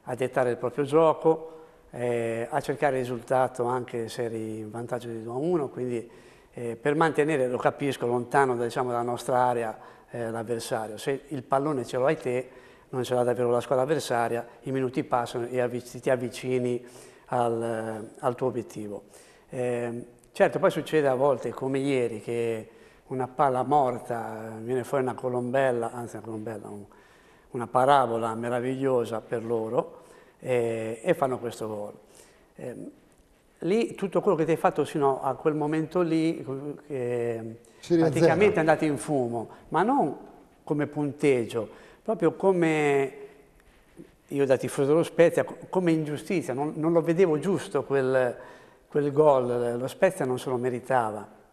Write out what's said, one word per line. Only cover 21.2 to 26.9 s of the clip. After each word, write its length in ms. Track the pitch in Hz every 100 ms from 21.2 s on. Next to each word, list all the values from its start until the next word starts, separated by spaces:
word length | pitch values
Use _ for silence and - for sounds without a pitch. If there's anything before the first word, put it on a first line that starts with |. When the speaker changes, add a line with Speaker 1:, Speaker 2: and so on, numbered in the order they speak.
| 143 127 123
Speaker 1:
come 260 | 110 131 135
ieri, 440 | 135 135 117 110
che 480 | 101 117 117 113 110 - - - -
una 200 | 131 127
palla 340 | - 147 127
morta, 920 | 127 147 127 120 - 117 110 110 110 110
viene 240 | 113 127
fuori 200 | 123 143
una 100 | 127
colombella, 800 | 110 131 127 123 131 135 120 117
anzi 240 | 120 113 110
una 100 | 107
colombella, 420 | 110 110 107 107
un, 160 | 104 101